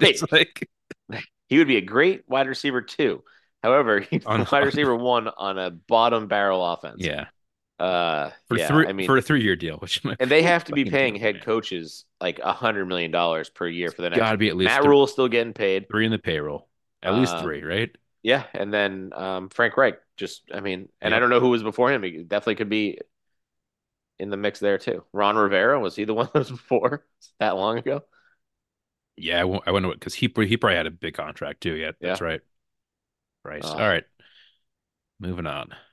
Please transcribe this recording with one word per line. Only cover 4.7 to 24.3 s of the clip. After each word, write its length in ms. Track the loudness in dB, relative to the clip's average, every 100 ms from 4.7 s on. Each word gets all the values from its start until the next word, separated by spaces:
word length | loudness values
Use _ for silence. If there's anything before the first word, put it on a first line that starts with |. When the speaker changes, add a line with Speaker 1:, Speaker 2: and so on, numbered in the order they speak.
| 2 2 2
Speaker 1:
one 320 | 2 0 0
on 300 | -6 -6 -4
a 140 | -6
bottom 560 | -8 0 4 4 2 0
barrel 380 | 0 2 2 0
offense. 420 | -4 -8 -8 -6
Speaker 2:
Yeah. 200 | -6 -10 _ _ _ _ -4
Speaker 1:
Uh, 520 | -2 0 0 -2 -4 -10 -4
Speaker 2:
For 100 | -2
Speaker 1:
yeah, 0 |
Speaker 2:
three, 300 | 4 4 4
Speaker 1:
I 60 |
mean, 120 | 0 2
Speaker 2:
for 120 | 2
a 40 |
three-year 340 | 2 0 2 0
deal, 220 | -4 -8
which 240 | -6 -6
<laughs> 160 | -6 -4
Speaker 1:
and 100 | 2
they 140 | 4
have 200 | 4 2 0
to 80 |
be 120 | -2 0
Speaker 2:
fucking 0 |
Speaker 1:
paying 300 | 0 0 0
Speaker 2:
deal, 0 |
Speaker 1:
head 260 | -2 -2
Speaker 2:
man. 20 |
Speaker 1:
coaches, 600 | -2 -2 -2 -8 -10 -16 -20 -6
like, 200 | -6 -2
a 140 | -4
hundred 320 | -2 -2 -2 -2
million 260 | -2 0
dollars 380 | 0 2 0 -4
per 180 | -8 -6
year 240 | -4 -6
for 100 | -4
the 60 | -2
next 180 | 0 0
Speaker 2:
Gotta 100 | 2
be 120 | 0
at 80 | 2
least 180 | 2 4
Speaker 1:
Matt 60 |
Speaker 2:
three, 100 | 6
Speaker 1:
Rhule's 200 | 6 4
still 160 | 2 0
getting 260 | 0 -2
paid. 340 | -2 0 0 -2
Speaker 2:
three 140 | 0 0
in 60 |
the 80 | 0
payroll. 500 | -2 -4 -4 -8 -14 _ _ _
At 100 | 0 2
least 220 | 0 -2
Speaker 1:
Um, 20 |
Speaker 2:
three, 240 | -6 -6
right? 320 | -4 -4 -4 -8 _ _
Speaker 1:
Yeah, 220 | 0 0 0
and 200 | -8 -2
then, 400 | 0 0 -2 -10 -8
um, 340 | -6 -6 -6
Frank 280 | -2 0 2
Reich, 220 | 2 0 _ -12
just, 260 | -10 -10 -12
I 80 | -8
mean, 280 | -6 -6 -10 _
and 140 | 0 2
I 40 |
Speaker 2:
Yep. 20 |
Speaker 1:
don't 80 | 4
know 80 | 4
who 80 | 4
was 140 | 2
before 280 | 0 0 2
him. 120 | 0
He 200 | -2 -10
definitely 320 | -4 -2 0 -2
could 140 | -2
be 300 | 0 -2 -6 -14 _ _ _ _ _ _ _ _ _ _ -12
in 100 |
the 80 | -8